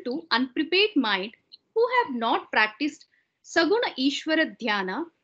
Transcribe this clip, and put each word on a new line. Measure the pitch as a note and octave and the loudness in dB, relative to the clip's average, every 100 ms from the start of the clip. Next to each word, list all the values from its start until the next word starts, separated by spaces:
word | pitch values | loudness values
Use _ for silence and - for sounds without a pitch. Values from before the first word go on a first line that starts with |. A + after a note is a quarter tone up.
to | B3+ D4 - | -2 -8 -2
unprepared | A3+ B3+ - D#4 F#4 G#4+ | -2 -2 -4 0 2 2
mind | C#4+ A3 F#3+ G#3 - _ - _ | 2 0 0 -4 -12 _ -20 _
who | A4 A#4 B4 | 0 2 2
have | D#4+ | 0
not | A#3+ A3+ F4+ - | -2 0 -2 0
practiced | A3+ G#3+ - D4 - _ _ _ _ | 0 0 0 -6 -6 _ _ _ _
Saguna | - E4+ E4 A4+ B4 - | -4 0 2 2 0 0
Ishvara | C4+ C#4 D#4+ D#4 D4+ G3+ | -2 -2 0 0 0 -2
Dhyana | A3+ G#3 F#3 A3 E4+ _ | -2 -2 -2 -6 -8 _